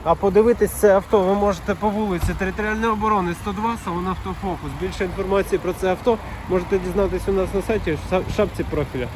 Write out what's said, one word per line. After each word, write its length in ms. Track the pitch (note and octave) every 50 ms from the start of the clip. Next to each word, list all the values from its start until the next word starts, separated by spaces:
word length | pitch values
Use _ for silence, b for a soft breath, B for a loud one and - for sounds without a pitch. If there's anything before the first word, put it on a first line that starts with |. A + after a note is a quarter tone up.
| -
А 120 | D#3 E3+
подивитись 560 | - - G3+ F#3 G3+ A3 A#3 A#3 - G#3+ G3
це 240 | - - - G#3 F#3+
авто 240 | G3 F#3+ - - G#3+
ви 140 | F#3 F3+ G3
можете 400 | G#3 G3+ G3+ G3 D#3+ - - G3+
по 160 | E3 F#3 G#3+
вулиці 440 | G3+ G#3 G#3+ G#3 F#3 E3+ - - F3+ -
Територіальної 540 | F#3+ F#3 F#3 F#3 G#3+ G#3+ G#3+ A3 A3 A3+ A3
оборони, 400 | G#3 G#3 A3 G#3+ G3+ F#3 F3 F3 -
сто 100 | - G#3
два, 260 | G3+ F#3+ G#3+ A3+ A#3 A3 -
салон 220 | G#3 E3+ E3+ F3 F#3
"Автофокус". 640 | F#3+ - - G3 F#3 - - G3 F3 C#3 - C#3+ C3+ -
Більше 220 | F3 F#3+ F3+ - G3+
інформації 560 | F3+ E3 D#3+ G3 F#3+ G3 G3 F#3 - - F3+ -
про 100 | F3 F3+
це 160 | - - F#3
авто 280 | F#3 F3 - B3+ A#3 A3 B B B B - -
можете 300 | F3 F#3 F3+ - G3+ F#3+
дізнатись 480 | F3+ F#3 F3 G3+ G3 F#3 F3+ F#3 - -
у 40 |
нас 220 | G3 F#3+ F#3 F3 -
на 80 | G3
сайті, 300 | F3+ - A3+ G#3 - -
в 180 | D#3 C#3+ - -
ша-, 120 | F3+ F#3 D#3+ - -
шапці 280 | - G#3+ G3 - - E3
профіля. 440 | - - D#3 D3 - - C3 B2 A#2 -